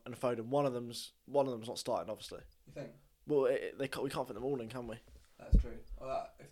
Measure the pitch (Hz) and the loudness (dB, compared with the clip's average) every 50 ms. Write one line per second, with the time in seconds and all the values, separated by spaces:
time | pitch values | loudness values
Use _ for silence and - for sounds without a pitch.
0 | - 123 120 - - 123 123 113 110 117 135 143 143 135 123 120 120 120 117 - | -8 -12 -6 0 0 0 0 0 -2 0 2 2 4 2 2 -2 -4 -6 -8 -10
1 | - - - _ _ - 131 139 139 135 123 113 107 117 107 - - 131 117 92 | -10 -12 -14 _ _ 0 2 2 4 2 0 -4 -6 -6 -6 -6 -2 0 0 0
2 | 85 98 107 - - - 101 - - - - _ _ - 139 147 135 - - - | 0 -2 -6 -8 -8 -12 -12 -14 -14 -16 -20 _ _ -16 -12 -12 -12 -12 -12 -18
3 | - _ _ _ - - 151 139 131 135 139 120 - - - - 135 127 - - | -20 _ _ _ -2 2 4 6 6 6 4 2 0 -2 -4 -4 -4 -4 -2 -2
4 | 117 143 - 156 127 120 113 101 123 139 143 127 113 113 120 131 120 113 110 113 | -2 -2 0 -2 -2 -2 -4 -4 -2 -2 -2 -2 -4 -6 -8 -8 -8 -8 -10 -10
5 | - - - - - - _ - - - - - - 120 117 117 - - - - | -12 -18 -20 -20 -20 -20 _ -18 2 8 8 8 8 6 -2 -10 -10 -12 -12 -8
6 | 131 131 135 - - - - - 123 - | -6 -4 -4 -4 -4 -6 -10 -20 -20 -20